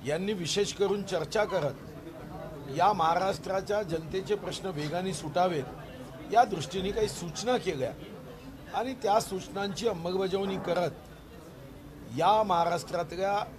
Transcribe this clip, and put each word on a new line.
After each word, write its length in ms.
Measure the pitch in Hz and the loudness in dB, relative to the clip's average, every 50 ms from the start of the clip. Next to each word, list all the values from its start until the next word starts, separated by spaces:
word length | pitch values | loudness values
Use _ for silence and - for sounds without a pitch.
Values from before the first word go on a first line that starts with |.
| 101 | -2
यांनी 280 | 127 147 170 190 202 220 | -2 -2 0 0 -2 -2
विशेष 400 | 185 170 147 - 202 208 202 - | -2 -2 0 2 2 2 0 2
करून 300 | - 202 190 196 202 196 | 2 2 2 4 0 0
चर्चा 400 | - 185 165 156 151 - 220 214 | 0 0 0 0 2 2 2 2
करत 1300 | 214 196 180 147 135 110 - - - - - - - - - - - - - - - - - - - 135 | 4 2 2 2 0 -2 -4 -12 -12 -12 -12 -12 -12 -12 -12 -12 -12 -10 -10 -10 -10 -10 -10 -10 -6 2
या 140 | 160 175 202 208 | 4 6 6 6
महाराष्ट्राच्या 880 | 185 160 160 170 180 190 190 190 - - 180 185 190 185 - 208 214 214 | 6 4 4 6 4 4 2 0 0 -2 -2 -2 -2 0 0 0 0 0
जनतेचे 520 | 160 165 160 160 143 160 190 190 - 208 | 0 -2 -4 -4 -2 -4 -4 0 0 -2
प्रश्न 360 | 202 196 175 156 - - 190 170 | 0 0 -6 -6 -4 -4 -4 -4
वेगाने 380 | 147 151 151 160 175 185 190 185 | -2 -2 -2 0 0 0 -2 -4
सुटावेत 1200 | - 165 151 - 175 180 185 175 147 131 - - - - - - - - - - - - - 190 | -4 -6 -2 2 4 4 4 2 0 -2 -4 -8 -12 -12 -12 -12 -12 -12 -12 -12 -12 -8 4 6
या 100 | 226 247 | 6 6
दृष्टीने 460 | 214 190 165 135 - 175 190 185 196 | 6 4 -4 -4 -4 -4 -2 -2 0
काही 160 | 202 226 214 | 2 2 0
सूचना 500 | 208 - - 170 170 - - 202 240 254 | 0 0 -6 -8 -6 -6 -4 0 2 2
केल्या 340 | - - 185 160 135 127 113 110 - - - - - - - - - - - - - - - - | 2 2 -2 -2 0 -2 -4 -4 -8 -12 -12 -12 -14 -14 -14 -14 -14 -14 -14 -14 -14 -12 -4 -2
आणि 200 | 196 233 262 262 - - | -2 -2 -2 -4 0 2
त्या 160 | 202 202 339 | 6 6 6
सूचनांची 680 | - - 190 185 185 - 156 196 202 202 175 147 214 | 4 2 -4 -6 -6 -6 -4 -2 -2 -2 -2 0 0
अंमलबजावणी 680 | 233 196 165 165 175 185 190 190 185 185 190 196 196 190 180 - | 0 0 0 -2 0 0 2 2 2 2 0 0 0 -2 -2 0
करत 1500 | 175 170 170 175 151 - - - - - - - - - - - - - - - - - - - - - - - - 117 | 0 2 2 2 0 -2 -6 -14 -16 -16 -18 -18 -16 -16 -16 -16 -16 -16 -16 -16 -16 -16 -16 -16 -16 -16 -14 -12 -6 0
या 240 | 139 160 185 214 220 220 | 4 6 6 8 6 6
महाराष्ट्रातल्या 1000 | 202 180 170 170 170 175 165 - - 170 170 170 160 175 175 190 196 202 208 214 - - | 4 4 4 4 4 2 0 -2 -2 -2 -2 -2 -2 -2 0 0 2 2 0 0 -2 -8